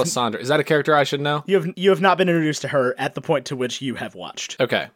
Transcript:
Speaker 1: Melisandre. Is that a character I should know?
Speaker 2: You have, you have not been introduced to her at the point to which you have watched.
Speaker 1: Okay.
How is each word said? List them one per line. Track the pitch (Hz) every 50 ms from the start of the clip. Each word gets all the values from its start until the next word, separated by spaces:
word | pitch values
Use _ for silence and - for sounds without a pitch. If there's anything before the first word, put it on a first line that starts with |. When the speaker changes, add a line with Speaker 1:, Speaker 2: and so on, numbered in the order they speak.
| 127
Speaker 1:
Melisandre. | 170 - 127 123 113 104 -
Is | 113 127
that | 147 156
a | 139
character | - 160 147 135 - 151
I | 147 139
should | - - 139
know? | 143 147 147 147 147
Speaker 2:
You | - 196 190
have, | 156 175 -
you | - 180 196
have | 190 160
not | 185 196 180 175
been | 185 180
introduced | 170 165 156 151 147 -
to | - 127
her | 151 143 127 127 127 -
at | 135 143 -
the | 156
point | 135 - 165 139 120
to | - 143
which | 123 127 123 117 -
you | 135 135 117
have | - 123 110 -
watched. | 92 90 78 - - - - - -
Speaker 1:
Okay. | 135 117 - 98 69 - _